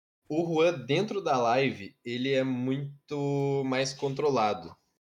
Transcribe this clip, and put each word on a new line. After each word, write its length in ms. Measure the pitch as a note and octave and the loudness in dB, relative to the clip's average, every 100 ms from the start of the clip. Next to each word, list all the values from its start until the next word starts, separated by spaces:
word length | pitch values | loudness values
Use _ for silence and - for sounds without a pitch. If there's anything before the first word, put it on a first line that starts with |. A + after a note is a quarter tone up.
| _ _ - | _ _ -6
o 260 | D3+ E3+ | -2 0
Juan 180 | D#3 E3+ D3 A#2 | 4 4 2 0
dentro 360 | D#3 G#3 G3+ | 0 0 -2
da 140 | E3 C3 | 0 2
live, 580 | A#2+ B2+ C3+ G2+ G2 - | 2 4 2 -2 -10 -12
ele 280 | A#2+ B2 C3+ | -8 -4 0
é 100 | C3+ | 2
muito 1200 | C3 B2 B2+ C#3 C#3+ C#3+ - D3 C#3+ C#3+ C#3 C#3 C3 | 0 0 -2 -2 -4 -12 -10 -4 -2 0 0 0 0
mais 260 | C3 C3+ | 0 -2
controlado, 840 | - C#3 C3+ D3 B2+ G#2+ F#2+ E2 - _ _ | -2 -4 0 2 4 2 0 -6 -18 _ _